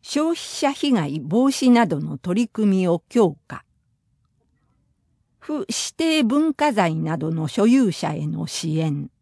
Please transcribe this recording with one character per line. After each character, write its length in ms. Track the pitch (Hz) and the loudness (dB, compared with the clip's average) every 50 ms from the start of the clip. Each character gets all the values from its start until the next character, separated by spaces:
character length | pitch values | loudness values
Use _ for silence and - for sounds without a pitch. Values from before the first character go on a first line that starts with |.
消 280 | _ - - 285 311 330 339 | _ -4 -2 -2 0 0 -2
費 20 | |
者 340 | - - - - - - 285 | -4 -8 -12 -6 -2 -2 -2
被 220 | 285 - - 285 | -2 0 0 2
害 280 | 254 202 151 147 143 156 | 2 2 0 -2 -4 -6
防 300 | 131 165 170 233 262 277 | -6 0 0 2 2 2
止 220 | 269 - 269 254 | 2 2 4 4
な 140 | 240 233 233 | 6 6 4
ど 120 | 160 170 143 | 2 0 -4
の 180 | 147 156 143 | -4 -6 -8
取 260 | 135 - 175 180 214 | -8 -6 -2 -2 -2
り 60 | 240 - | -2 -2
組 280 | _ - 214 202 190 | _ 0 2 2 4
み 100 | 190 185 | 4 2
を 160 | 175 170 - _ _ | 2 0 0 _ _
強 280 | - 240 214 170 139 _ _ _ | 2 2 2 2 2 _ _ _
化。 160 | - - _ _ _ _ _ _ _ _ _ _ _ _ _ _ _ _ _ _ _ _ _ _ _ _ _ _ _ _ _ _ _ _ _ _ _ _ | -18 -18 _ _ _ _ _ _ _ _ _ _ _ _ _ _ _ _ _ _ _ _ _ _ _ _ _ _ _ _ _ _ _ _ _ _ _ _
府 260 | - - 311 285 - - | -10 -6 -6 -6 -4 -6
指 280 | 220 - - - _ | -6 -8 -8 -8 _
定 260 | - 320 320 311 311 | -2 0 0 2 2
文 320 | 262 214 254 285 311 320 277 | 2 2 2 2 2 0 0
化 180 | - 294 302 | 0 0 0
財 220 | 233 214 185 165 160 | 2 2 0 0 0
な 240 | 160 160 160 156 - | -2 -2 -4 -4 -4
ど 140 | 156 160 | -4 -4
の 160 | 165 160 160 143 | -4 -4 -4 -4
所 180 | - - 202 | 0 2 4
有 240 | 233 247 269 254 196 | 4 6 4 4 2
者 220 | 160 - - 156 | 0 -2 -4 -6
へ 160 | 156 156 151 151 | -4 -4 -4 -6
の 180 | - - 160 | -4 -6 -8
支 320 | 156 - - - 160 156 160 | -8 -8 -8 -4 -2 -2 0
援。 320 | 160 156 143 143 143 - _ _ | 0 -2 -2 -4 -8 -10 _ _